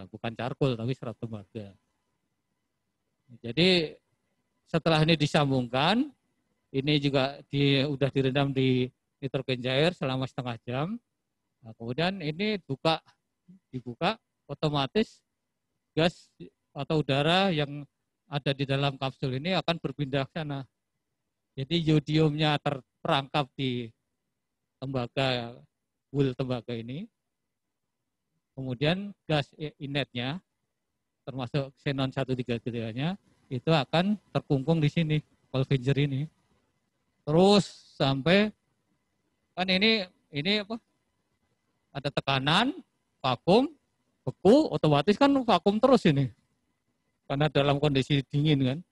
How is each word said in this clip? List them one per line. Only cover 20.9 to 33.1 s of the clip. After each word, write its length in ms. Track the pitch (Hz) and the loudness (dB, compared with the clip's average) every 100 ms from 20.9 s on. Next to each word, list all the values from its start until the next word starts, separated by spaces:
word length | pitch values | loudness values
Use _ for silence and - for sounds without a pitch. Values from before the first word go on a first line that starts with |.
| _ _ _ _ _ _ | _ _ _ _ _ _
Jadi 240 | - 135 170 156 | -12 -4 -2 2
yodiumnya 720 | 156 - 156 160 147 156 147 | 2 4 2 2 2 0 0
terperangkap 880 | 143 131 _ _ - 143 135 151 135 | -2 -6 _ _ -2 -2 0 -4 -4
di 320 | - 131 123 113 _ _ _ _ _ _ _ _ - | -4 -4 -4 -8 _ _ _ _ _ _ _ _ -14
tembaga, 720 | 131 135 120 139 131 123 117 131 151 _ _ _ - | -6 -6 -4 -2 -2 -2 -6 -16 _ _ _ _ -6
wool 240 | 143 135 | 0 0
tembaga 400 | 127 127 123 113 | 0 -4 -4 -6
ini. 320 | 117 117 139 226 _ _ _ _ _ _ _ _ _ _ _ _ _ _ - | -10 -8 -12 -14 _ _ _ _ _ _ _ _ _ _ _ _ _ _ -12
Kemudian 560 | 131 117 147 185 202 - - | -8 -2 -2 -2 -6 -12 -2
gas 240 | 151 - - | -2 -2 -10
i-, 160 | 147 - | -14 -12
inetnya, 640 | 139 143 127 123 127 180 _ _ _ _ _ _ _ _ | -6 -6 -4 -6 -6 -8 _ _ _ _ _ _ _ _
termasuk 480 | - 131 120 147 135 _ | -12 -10 -4 -4 -6 _
xenon 300 | 151 135 135 | -6 -2 -2
satu 240 | 139 131 | -2 -4
tiga 240 | 127 123 117 | -4 -4 -4
tiga-nya, 560 | - 117 113 117 160 | -4 -6 -6 -4 -6